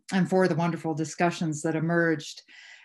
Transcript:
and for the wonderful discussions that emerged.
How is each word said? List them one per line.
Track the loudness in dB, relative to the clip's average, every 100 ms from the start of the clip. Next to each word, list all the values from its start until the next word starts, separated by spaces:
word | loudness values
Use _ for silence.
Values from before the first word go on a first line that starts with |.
| -2
and | 0 2
for | 4 4
the | 2
wonderful | 0 -2 -4
discussions | -4 -4 0 0 0 -4 -2
that | -2 -2
emerged. | 0 2 2 0 -4 -16 -20 -20 -20 -20